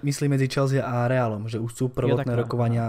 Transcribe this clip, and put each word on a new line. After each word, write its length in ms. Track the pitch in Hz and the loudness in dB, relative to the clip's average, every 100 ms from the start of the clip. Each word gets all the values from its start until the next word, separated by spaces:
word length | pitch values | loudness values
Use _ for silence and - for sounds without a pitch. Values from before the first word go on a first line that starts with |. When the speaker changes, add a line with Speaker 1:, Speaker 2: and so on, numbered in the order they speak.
Speaker 1:
myslím 260 | 143 139 143 | -2 0 0
medzi 160 | 139 131 | 2 2
Chelsea 340 | 143 135 135 - | 2 2 0 0
a 220 | 120 120 | 0 2
Realom, 420 | 127 117 104 110 | 2 0 -2 -4
že 100 | 113 | -4
už 140 | 117 - | -4 -2
sú 100 | 131 | -4
Speaker 2:
Jo, 40 | |
Speaker 1:
prvotné 360 | 131 135 120 127 | 0 0 0 0
Speaker 2:
takhle, 100 | 120 | -2
Speaker 1:
rokovania 480 | 117 120 117 117 | 0 0 0 0